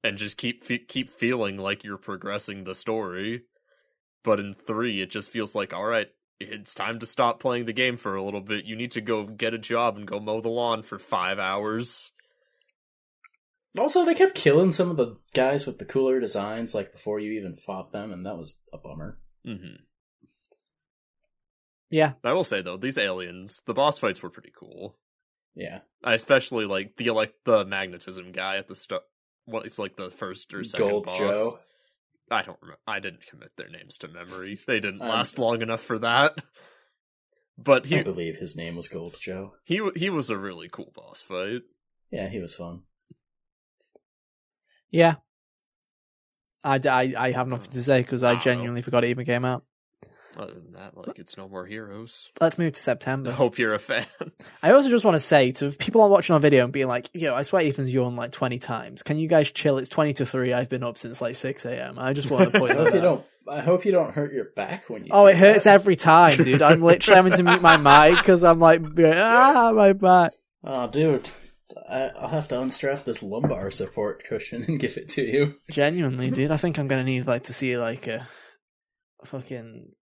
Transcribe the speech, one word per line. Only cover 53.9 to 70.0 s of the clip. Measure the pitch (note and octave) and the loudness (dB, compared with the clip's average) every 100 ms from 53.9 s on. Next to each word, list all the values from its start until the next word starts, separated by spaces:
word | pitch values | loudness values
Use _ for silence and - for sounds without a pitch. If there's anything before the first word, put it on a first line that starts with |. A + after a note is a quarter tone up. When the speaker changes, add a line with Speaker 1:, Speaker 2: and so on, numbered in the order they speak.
| A#2+ A#2 _ E3 | -6 -6 _ -18
Speaker 1:
<laughs> | _ - - | _ -20 -2
Speaker 3:
I | D#3 | 6
also | C4 C4+ | 6 6
just | A#3+ | 2
wanna | G#3+ D#3+ | 2 0
say | - D3+ B2+ | 4 4 4
to | B2+ C#3+ | 0 -6
people | C#3+ - A3+ | -6 0 4
are | G#3 | 6
watching | G3 E3+ D#3+ | 6 4 4
our | |
video | D3 C3+ | 6 4
and | B2 | 2
being | C3+ C3 | -2 -2
like, | B2 - | -4 -6
"Yo, | F3 D#3+ | -6 -4
I | B2+ | -4
swear | - F#3+ | 0 0
Ethan's | D#3 C#3 C3 | 0 -2 -2
yawned, | B2+ B2 A#2+ | -2 -2 -4
like, | A#2+ | -10
twenty | - C3 B2 | -6 -6 -6
times. | - A#2+ - C3 | -8 -10 -10 -16
Can | - D3+ | -6 -6
you | D#3+ | 2
guys | E3 D3 | 2 2
chill? | - D3+ C3+ | -2 -2 -2
It's | B2 | -4
twenty | - D3+ | -2 -2
to | C3+ C3 | -2 -4
three. | C3 B2 | -2 -2
I've | B2 B2+ | -2 -4
been | B2+ | -6
up | A#2+ A2+ | -8 -10
since, | A#2 A#2+ | -14 -8
like, | A#2+ B2+ | -8 -8
six | C3+ C3 B2 | -10 -10 -10
A | B2 B2+ | -10 -12
M." | B2+ | -8
I | B2+ | -4
just | C#3+ C#3 | -4 -2
wanna | F3 F#3 | 2 4
point | D#3 B2+ | 4 2
Speaker 2:
<laughs> | |
I | C#3+ | 2
hope | D#3 | 4
Speaker 3:
that | |
Speaker 2:
you | E3+ | 4
Speaker 3:
out. | |
Speaker 2:
don't, | F3 C3+ - _ - D3 | 2 0 -6 _ -12 -6
I | |
hope | C#3 F3+ | 0 0
you | G3+ | 2
don't | F3+ - | 2 0
hurt | D#3 C#3+ | -4 -6
your | C#3 - - | -6 -8 -8
back | F#2+ F#3+ - | -8 -10 -12
when | A2 - | -14 2
you | |
Speaker 3:
Oh, | G3+ G3+ | 8 10
Speaker 2:
do | |
Speaker 3:
it | F3 | 10
hurts | G3 G#3+ | 8 10
Speaker 2:
that. | G#3+ | 10
Speaker 3:
every | G3+ G3 F3 | 8 8 2
time, | E3 D3 E3+ C#3 | 8 10 10 8
dude. | C#3 C#3 | 4 6
I'm | D3+ E3 | 8 8
literally | E3 F3 - F#3+ | 8 6 8 8
having | F#3 | 8
to | F3 | 4
mute | F3 F#3 | 4 6
my | F3 D#3+ | 8 8
mic | C#3+ C#3+ D#3 F3 | 10 10 10 8
'cause | - F3+ | 6 6
I'm | E3+ E3 | 8 8
like, | E3 E3 D#3 D#3 | 8 6 2 4
"Ah, | D#3+ E3 A3 A#3 C4 C#4+ A#3 | 4 6 4 6 6 6 4
my | A3 G3 | 6 6
back." | G3 | 6